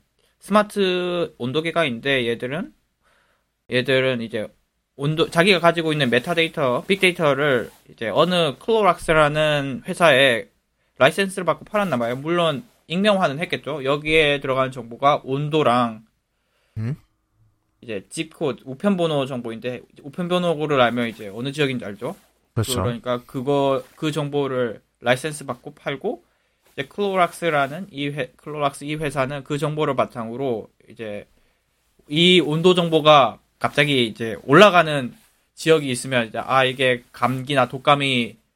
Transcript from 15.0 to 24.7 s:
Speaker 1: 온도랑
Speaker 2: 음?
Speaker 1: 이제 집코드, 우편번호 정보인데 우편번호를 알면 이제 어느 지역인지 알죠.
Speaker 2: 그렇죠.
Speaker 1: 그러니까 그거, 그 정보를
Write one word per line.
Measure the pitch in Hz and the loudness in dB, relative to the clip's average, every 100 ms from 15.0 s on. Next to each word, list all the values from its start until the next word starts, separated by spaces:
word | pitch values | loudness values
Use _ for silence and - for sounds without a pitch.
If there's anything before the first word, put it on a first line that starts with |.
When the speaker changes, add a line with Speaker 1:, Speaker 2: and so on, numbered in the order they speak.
| 139 147 | 2 2
Speaker 1:
온도랑 | - 135 147 156 131 120 117 113 - _ _ _ _ _ _ - | 0 -4 0 2 4 4 2 -4 -18 _ _ _ _ _ _ -8
Speaker 2:
음? | 110 151 _ _ _ _ _ _ _ _ | -6 -8 _ _ _ _ _ _ _ _
Speaker 1:
이제 | 117 104 - | -12 -12 -10
집코드, | - 160 - 151 110 131 | -10 -10 -6 -6 -6 -10
우편번호 | 135 202 185 165 147 135 | -4 0 0 0 -2 -4
정보인데 | 127 120 113 120 120 - - | -6 -8 -8 -8 -10 -14 -20
우편번호를 | 143 143 175 180 175 151 151 139 | -14 -8 -2 -2 0 -2 0 2
알면 | 120 120 117 | 2 2 -4
이제 | 104 104 | -6 -12
어느 | 104 131 | -10 -8
지역인지 | 143 143 123 | -2 -2 -2
알죠. | 95 98 127 196 _ _ _ | -8 -10 -10 -12 _ _ _
Speaker 2:
그렇죠. | - 107 123 | -6 -4 -2
Speaker 1:
그러니까 | 117 117 123 123 - | -4 -4 -6 -6 -6
그거, | 143 127 139 139 131 - - | -6 -2 2 2 0 -4 -8
그 | 156 | -6
정보를 | 151 143 143 135 127 120 | -4 -4 -2 -2 -2 -4